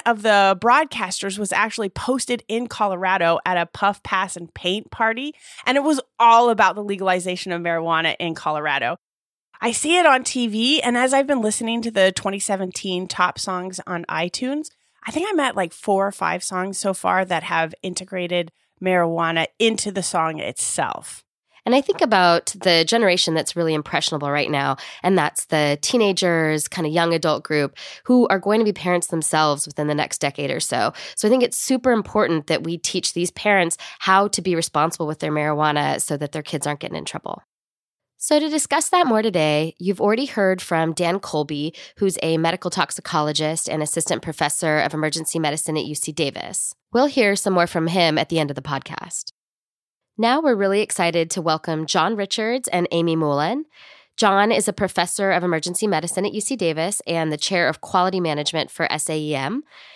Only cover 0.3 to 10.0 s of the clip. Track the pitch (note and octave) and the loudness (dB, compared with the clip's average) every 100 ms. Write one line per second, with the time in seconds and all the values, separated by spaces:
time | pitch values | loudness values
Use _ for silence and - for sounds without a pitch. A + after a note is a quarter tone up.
0.3 | G3+ G3 F#3 A3+ C4+ D#4 A3+ F#3 - G3 | 6 6 4 4 4 4 -4 -6 -6 -6
1.3 | G3 G3+ - A3 - G3+ - - C4 - | -4 -2 0 0 -2 -6 -4 -2 -2 -2
2.3 | B3 - A3+ A#3+ - G3+ F3+ F#3 F#3 E3+ | -4 -4 -6 -4 -2 -2 0 0 2 2
3.3 | E3+ - F3+ E3+ - G3+ G3+ - F#3+ F#3+ | 2 0 0 -2 0 0 0 -2 -2 -2
4.3 | E3+ E3+ - F3+ G3+ - - A3 A3+ C#4+ | -6 -14 -6 -4 -4 -4 -2 0 0 -6
5.3 | - - - - C4+ C#4+ C#4 - - A#3 | -12 -18 -6 0 2 2 0 -2 4 8
6.3 | A#3 A#3+ G#3+ F#3+ G3 G#3 G3 F#3+ F#3 F#3 | 8 8 6 4 2 -4 -2 0 0 0
7.3 | F3+ F#3+ F3 E3+ E3 E3 D#3+ E3 - E3+ | -6 -4 -4 -2 -2 0 2 0 -2 -4
8.3 | D#3+ D#3+ D3+ D3+ C#3 A#2+ F3 _ _ _ | -4 -4 -2 0 0 0 -4 _ _ _
9.3 | _ _ - A#3+ A#3 D4+ F4 | _ _ -6 -4 -2 2 4